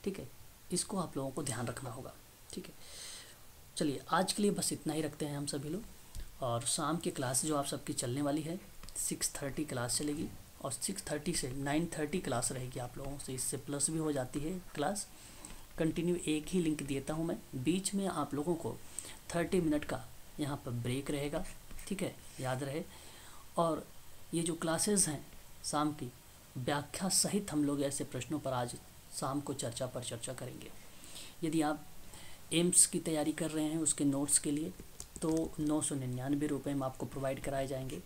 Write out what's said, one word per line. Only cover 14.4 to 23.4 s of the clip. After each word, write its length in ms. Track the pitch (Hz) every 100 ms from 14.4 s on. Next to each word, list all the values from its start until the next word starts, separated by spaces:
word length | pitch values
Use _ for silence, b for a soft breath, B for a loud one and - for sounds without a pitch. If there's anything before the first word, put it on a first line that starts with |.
| 147 185 - -
class। 320 | 147 208 - B B B B B B -
Continue 380 | 160 156 170 175 -
एक 180 | 156 151
ही 140 | 185
link 220 | 160 151
देता 300 | 139 139 135
हूँ 120 | 156 165
मैं, 120 | - - 135
बीच 380 | 127 185 190
में 140 | 196 196
आप 260 | 165 143
लोगों 220 | 139 151 170
को 220 | - - B B B B - 170
thirty 260 | 170 190
minute 240 | 165 147 -
का 200 | 120 - - - -
यहाँ 220 | 143 143 -
पर 60 |
ब्रेक 400 | 120 120 127 139
रहेगा, 340 | 147 143 160 185 - - - -
ठीक 140 | 190
है, 140 | 170 - - -
याद 240 | 127 127
रहे। 200 | 139 147 180 B B B B B